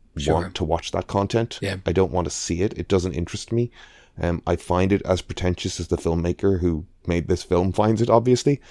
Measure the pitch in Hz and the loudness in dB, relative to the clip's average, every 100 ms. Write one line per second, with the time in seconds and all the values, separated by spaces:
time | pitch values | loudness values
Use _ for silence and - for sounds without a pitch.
0 | _ - 73 80 90 - 80 82 - 87 | _ -6 0 0 0 -4 -2 -2 -4 -6
1 | - 98 98 117 117 - 101 98 95 87 | -2 -2 0 0 -2 -4 -6 -4 -2 2
2 | 92 90 87 - - 85 104 - 82 95 | 2 0 -2 -4 -4 -2 -2 -4 0 0
3 | 90 82 85 107 - 117 120 - - - | 0 -4 -6 -8 -4 -2 -2 -6 -20 -20
4 | _ - 87 85 - 87 - 90 95 101 | _ -6 -2 -2 -2 -2 0 2 2 2
5 | - 90 - - 92 87 92 - 85 85 | 2 -2 -2 -4 -2 -2 -4 -6 -4 -2
6 | 82 85 85 87 98 95 87 80 80 _ | 0 0 0 0 2 2 2 -2 -6 _
7 | - 85 73 92 - 90 95 92 104 110 | -2 -2 0 -2 2 2 2 2 2 2
8 | 120 117 120 123 - 139 - | 4 4 6 4 4 0 -2